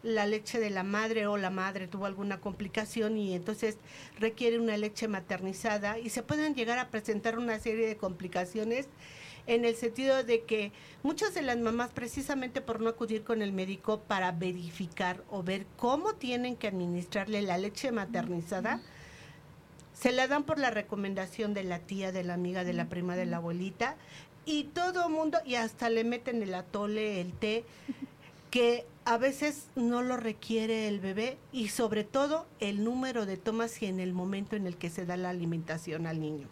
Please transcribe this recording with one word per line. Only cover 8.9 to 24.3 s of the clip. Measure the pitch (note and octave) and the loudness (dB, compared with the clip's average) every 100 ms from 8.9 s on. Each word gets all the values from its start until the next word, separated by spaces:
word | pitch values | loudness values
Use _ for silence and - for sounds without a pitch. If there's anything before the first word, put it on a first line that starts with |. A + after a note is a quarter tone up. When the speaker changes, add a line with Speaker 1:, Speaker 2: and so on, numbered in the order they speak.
| - - - - - - | -12 -18 -16 -16 -12 2
Speaker 1:
en | A#3 A#3 | 4 4
el | A3+ | 2
sentido | A#3 A#3 C4+ C4 | -2 2 4 4
de | A#3 A#3 | 6 2
que | A3+ A3 G3+ - - - | 4 0 0 -8 -20 -2
muchas | C#4 D4 G#4+ | -2 2 0
de | F#4 | 2
las | C#4 A#3+ | 2 2
mamás, | A3+ A#3 A#3+ | 2 2 -2
precisamente | - A#3 - C4+ C#4 B3+ C4+ | -4 -6 -4 -2 -2 -2 -4
por | C4+ A3+ | -2 0
no | A3+ | 0
acudir | A3+ A3+ A3 | 0 0 0
con | G#3+ A3+ | 2 2
el | G3+ | 2
médico | F#3+ F#3 G3 - G#3+ | 0 -2 -2 0 0
para | - G3+ F#3 | 2 2 2
verificar | E3+ F#3 F3+ E3+ E3 F3 - F#3 F3+ - | 2 -2 -2 -6 -6 -6 0 0 0 -6
o | G3+ | -4
ver | F3+ G3 G3+ - | 0 -2 -4 0
cómo | A#3+ C#4+ G4+ | 2 4 2
tienen | A4 B3 B3 B3 A#3+ | -2 -2 0 0 -2
que | G#3+ | -2
administrarle | F#3+ F3 F3 F3 G3+ G3 G#3 | 0 0 -2 -2 -4 0 0
la | G3 F3+ | 2 0
leche | G3+ G#3 C4+ | 0 -2 0
maternizada, | A#3 G3 F#3 E3 F3 E3 F#3+ A3 A#3 | 0 0 -2 -2 -2 -2 -2 0 -2
Speaker 2:
Ujú. | - - - - - - - - - - - | -4 -18 -18 -18 -18 -20 -20 -20 -20 -20 -20
Speaker 1:
se | - B3 | -2 2
la | B3+ C4 | 4 4
dan | C#4+ | 2
por | D4 D#4 | 2 2
la | C4 | 2
recomendación | G#3+ G#3 G3+ G3 F#3+ F#3 - G#3+ | 0 -4 -4 -2 -4 -4 -2 -2
de | G3+ | 0
la | F#3+ F3 | -2 -4
tía, | E3 G3 F#3+ | -4 -4 -2
de | F#3 | -2
la | F3+ F3+ | -2 -2
amiga, | F3+ F#3 | -2 0
de | F3+ | 0
la | F3 E3 | -2 -2
prima, | F3+ F3+ F3+ | -2 -2 0
de | F3 | 0
la | E3+ | -2
abuelita, | E3+ F3 F#3+ - A#3+ D#4 - - - | -2 -2 -4 -2 -2 -2 -14 -18 -18